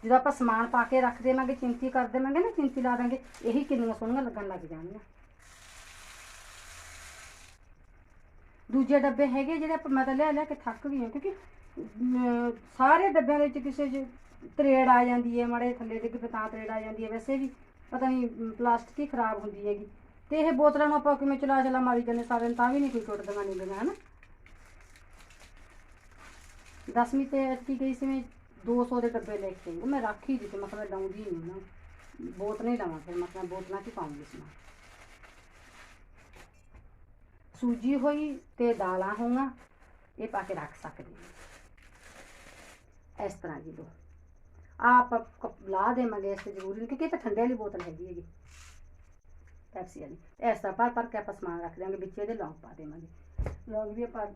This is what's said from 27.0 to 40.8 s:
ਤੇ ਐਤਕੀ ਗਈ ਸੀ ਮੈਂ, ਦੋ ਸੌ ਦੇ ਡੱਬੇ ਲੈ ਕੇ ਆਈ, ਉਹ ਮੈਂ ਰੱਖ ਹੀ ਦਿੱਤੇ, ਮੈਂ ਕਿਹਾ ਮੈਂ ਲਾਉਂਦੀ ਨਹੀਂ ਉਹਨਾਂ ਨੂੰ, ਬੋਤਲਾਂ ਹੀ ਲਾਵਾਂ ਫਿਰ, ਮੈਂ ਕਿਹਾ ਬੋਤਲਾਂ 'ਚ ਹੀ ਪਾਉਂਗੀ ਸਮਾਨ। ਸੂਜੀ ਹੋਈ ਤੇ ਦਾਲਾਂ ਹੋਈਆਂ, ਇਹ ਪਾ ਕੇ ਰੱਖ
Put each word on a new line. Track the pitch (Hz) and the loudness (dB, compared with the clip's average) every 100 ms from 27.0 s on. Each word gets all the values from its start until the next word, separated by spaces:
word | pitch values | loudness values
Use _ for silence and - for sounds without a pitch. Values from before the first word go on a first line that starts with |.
| 240 269 277 | 2 2 0
ਤੇ | 269 | 0
ਐਤਕੀ | 262 254 254 269 | 0 -2 -4 -2
ਗਈ | 269 | -2
ਸੀ | 254 269 | -2 -2
ਮੈਂ, | 269 247 - - - 233 | -2 -6 -16 -20 -14 -2
ਦੋ | 240 | 0
ਸੌ | 240 247 | 2 0
ਦੇ | 233 | 0
ਡੱਬੇ | 233 214 208 | -2 -6 -6
ਲੈ | 190 | -6
ਕੇ | 185 - | -8 -10
ਆਈ, | 165 | -6
ਉਹ | 233 | -2
ਮੈਂ | 277 | -2
ਰੱਖ | 226 208 - | -2 -4 -4
ਹੀ | 262 | -4
ਦਿੱਤੇ, | 202 196 | -4 -10
ਮੈਂ | 202 | -8
ਕਿਹਾ | 208 | -8
ਮੈਂ | 202 | -8
ਲਾਉਂਦੀ | 190 190 196 | -6 -6 -8
ਨਹੀਂ | 208 165 | -8 -8
ਉਹਨਾਂ | 170 | -8
ਨੂੰ, | 190 196 - - - - - | -12 -14 -20 -20 -20 -20 -14
ਬੋਤਲਾਂ | 175 180 202 214 226 | -14 -8 -6 -4 -2
ਹੀ | 240 | -2
ਲਾਵਾਂ | 180 156 | -4 -8
ਫਿਰ, | 160 | -8
ਮੈਂ | 175 180 | -8 -6
ਕਿਹਾ | 185 | -8
ਬੋਤਲਾਂ | 180 185 185 196 | -8 -8 -8 -10
'ਚ | 196 | -10
ਹੀ | |
ਪਾਉਂਗੀ | 208 160 147 147 | -10 -10 -10 -14
ਸਮਾਨ। | - 151 - - - - - - - - - - - - - - - - - - - - - - - - - - - - - - - | -18 -18 -20 -20 -20 -20 -20 -20 -20 -20 -20 -20 -20 -20 -20 -20 -20 -20 -20 -20 -20 -20 -20 -20 -20 -20 -20 -20 -20 -20 -20 -20 -4
ਸੂਜੀ | 247 240 240 | -2 0 0
ਹੋਈ | 277 277 294 302 269 - - | 2 2 0 -2 -6 -14 0
ਤੇ | 240 | 0
ਦਾਲਾਂ | 226 190 185 190 | 2 0 0 -2
ਹੋਈਆਂ, | 214 240 247 269 - - _ - - - - | -2 0 0 0 -6 -20 _ -20 -20 -20 -10
ਇਹ | 220 | -6
ਪਾ | 202 | -6
ਕੇ | 185 | -4
ਰੱਖ | 180 147 - | -6 -8 -12